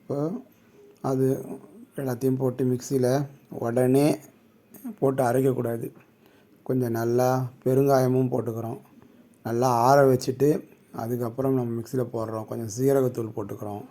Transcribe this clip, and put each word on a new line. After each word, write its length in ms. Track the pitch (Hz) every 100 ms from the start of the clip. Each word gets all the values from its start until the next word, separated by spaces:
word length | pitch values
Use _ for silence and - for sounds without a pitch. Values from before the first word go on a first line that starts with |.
இப்போ 180 | _ 139 151 214 - _ _ _ - _
அது 240 | 131 135 131 135 - - - - - -
எல்லாத்தையும் 420 | 135 120 131 131
போட்டு 220 | 131 123
மிக்சியில 420 | 131 123 - 139 123 135 143 - _ -
உடனே 400 | 117 117 127 131 147 - - _ _ _ _ - 254 214
போட்டு 240 | 135 131
அரைக்கக்கூடாது. 680 | 127 123 135 123 117 113 127 - _ _ _ _ _ _
கொஞ்சம் 340 | - 131 123 117
நல்லா 280 | 117 120 127 131 127 -
பெருங்காயமும் 640 | - 131 139 135 127 127 131
போட்டுக்கிறோம். 440 | 127 117 113 113 - - - - - - _
நல்லா 260 | 113 117 131 120 120
ஆற 100 | 143 139
வச்சுட்டு 380 | 127 - 127 139 151 - - _
அதுக்கப்புறம் 680 | - 113 120 120 120 135 131
நம்ம 160 | 120 117
மிக்சியில 280 | 113 131 113
போடுறோம். 360 | 117 110 110 110
கொஞ்சம் 200 | 117 113 107
சீரகத்தூள் 600 | 135 139 127 120 110 107
போட்டுக்கிறோம் 480 | 101 107 104 104 -